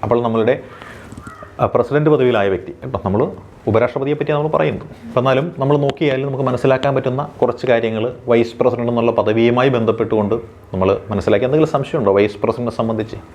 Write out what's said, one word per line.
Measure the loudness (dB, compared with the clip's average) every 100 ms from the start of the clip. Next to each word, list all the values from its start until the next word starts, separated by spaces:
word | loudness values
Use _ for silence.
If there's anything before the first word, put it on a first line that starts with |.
അപ്പോൾ | 2 2 2
നമ്മളുടെ, | 2 2 0 -4 -18 -18 -18 -18 -18 -18 -18 -18 -2
ആ, | -2
പ്രസിഡന്റ് | -2 -2 0 2
പദവിയിലായ | 2 2 2 0
വ്യക്തി | -2 -6 -14
കേട്ടോ. | -8 -6 -2
നമ്മൾ | 0 -2 -4 -18 -8 0
ഉപരാഷ്ട്രപതിയെ | 2 2 -2 -4 -2
പറ്റിയാണ് | -2 -2
നമ്മൾ | 0 0
പറയുന്നത്. | 0 -2 -10 -16 -4
അപ്പം | 0
എന്നാലും | 2 2 0 -2
നമ്മൾ | 0 2 2
നോക്കിയാൽ | 0 0 0 -2
നമുക്ക് | -2 -2
മനസ്സിലാക്കാൻ | 0 2 2 2 0
പറ്റുന്ന | -2 -4 -6 0
കുറച്ച് | 0 0 0
കാര്യങ്ങൾ | 2 2 -2 -4 -6 2
വൈസ് | 2 2 2
പ്രസിഡന്റ് | 0 2 -2
എന്നുള്ള | 0 2 2
പദവിയുമായി | 2 4 4 4 2 2
ബന്ധപ്പെട്ടുകൊണ്ട് | 0 0 0 0 0 -2 -6 -20 -10
നമ്മൾ | 0 2 0 -2
മനസ്സിലാക്കി. | -4 2 2 2
എന്തെങ്കിലും | 2 2 0
സംശയമുണ്ടോ | -2 0 2 4
വൈസ് | 2 0
പ്രസിഡന്റിനെ | -4 -2 -4 -4
സംബന്ധിച്ച്? | -4 -2 -6 -8 -16